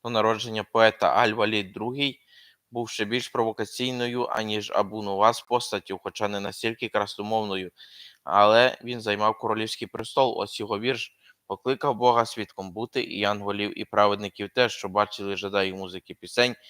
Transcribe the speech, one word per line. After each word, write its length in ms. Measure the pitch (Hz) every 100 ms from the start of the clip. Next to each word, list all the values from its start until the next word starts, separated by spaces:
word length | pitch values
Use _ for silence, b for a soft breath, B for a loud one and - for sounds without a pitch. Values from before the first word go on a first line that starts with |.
до 60 | 117
народження 540 | 113 110 110 117 110
поета, 520 | 101 113 110 - 90 92
Аль-Валід 580 | 117 113 107 107 95
другий 460 | 101 113 139 143 - b b b b _
був 180 | 120 113
ще 160 | - 104
більш 220 | 120 -
провокаційною, 960 | 127 113 110 107 - 127 123 120 123
аніж 480 | 120 - 110 107 104
Абу 320 | - 98 107
Нувас, 380 | 101 98 110 117
постаттю, 580 | - 120 - 101 - 98
хоча 240 | 98 - 104
не 120 | 101
настільки 500 | 101 - 113 110 117
красномовною. 840 | 107 101 - 104 110 104 95 92 _ B B B B
Але 540 | - 98 104 113 127 -
він 180 | 117 120
займав 360 | 110 101 107 107
королівський 500 | 113 107 110 - -
престол. 520 | 110 110 139 127 -
Ось 200 | 104 -
його 200 | 104 104
вірш: 360 | 120 120 - b b b -
«Покликав 480 | 98 127 135 147 113
Бога 300 | 123 117 113
свідком 460 | - 104 - 95
бути, 320 | 101 120 135
і 160 | 117 101
янголів, 600 | 101 104 101 101 104 -
і 60 | 104
праведників 640 | 107 104 101 104 - 101 127
теж, 160 | 120
що 180 | - 98
бачили 460 | 101 104 - 98 95
жада 280 | 101 101
й 100 | 95
музики 400 | 95 92 90 -
пісень, 420 | 87 90 - 123 117